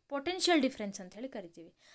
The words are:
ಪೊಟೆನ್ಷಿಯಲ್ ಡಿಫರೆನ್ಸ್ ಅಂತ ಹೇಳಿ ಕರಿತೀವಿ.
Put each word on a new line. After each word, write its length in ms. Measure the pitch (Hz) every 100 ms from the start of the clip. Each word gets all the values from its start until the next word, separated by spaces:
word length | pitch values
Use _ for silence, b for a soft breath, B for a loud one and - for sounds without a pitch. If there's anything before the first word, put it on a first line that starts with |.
| -
ಪೊಟೆನ್ಷಿಯಲ್ 520 | 285 277 370 339 330
ಡಿಫರೆನ್ಸ್ 400 | 254 - 202 196
ಅಂತ 120 | 185
ಹೇಳಿ 160 | 208 262
ಕರಿತೀವಿ. 460 | 226 175 170 165 _ B